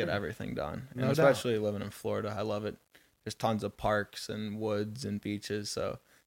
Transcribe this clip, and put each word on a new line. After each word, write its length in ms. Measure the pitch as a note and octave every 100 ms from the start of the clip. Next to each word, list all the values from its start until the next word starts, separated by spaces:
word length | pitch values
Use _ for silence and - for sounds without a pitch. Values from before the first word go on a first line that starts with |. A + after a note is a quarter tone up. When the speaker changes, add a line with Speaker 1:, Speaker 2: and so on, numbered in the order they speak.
| F#2+
Speaker 1:
sure. 40 |
Speaker 2:
everything 440 | G2 F2 - - -
done. 320 | D2 F2+ C3
Speaker 1:
No 120 | B2 C3
Speaker 2:
And 100 | C#3+
Speaker 1:
doubt. 80 | C#3
Speaker 2:
especially 280 | B2 B2+ A2
living 220 | G#2+ G2+
in 100 | G2+
Florida, 440 | - G#2+ G#2 G#2 G#2
I 60 |
love 220 | G#2+ G#2
it. 120 | G#2+ - _ - _ _
There's 120 | G#2+ -
tons 260 | A2+ G#2+
of 140 | G#2 -
parks 520 | G#2+ G#2 G2+ - -
and 300 | G#2+ G#2+ G#2+
woods 460 | G#2+ G#2 G#2+ A#2
and 160 | G#2 G#2
beaches, 500 | G2+ G2+ - G#2 G#2
so 300 | - F#2+ - _ _